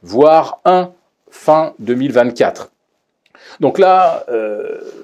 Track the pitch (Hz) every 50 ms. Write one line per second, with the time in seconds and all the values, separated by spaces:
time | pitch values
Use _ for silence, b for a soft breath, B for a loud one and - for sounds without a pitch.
0 | _ 87 98 120 143 156 156 160 165 - - - _ 170 185 180 180 180 _ _
1 | _ _ _ _ _ _ _ - - - 156 156 160 156 - - 107 107 120 123
2 | 135 139 117 123 120 123 120 - 117 90 - - - - _ _ _ _ _ _
3 | _ _ _ _ _ _ B B B B B B 156 135 - - 190 185 185 185
4 | 185 170 - - - - 123 113 110 107 104 104 - - - - - - - -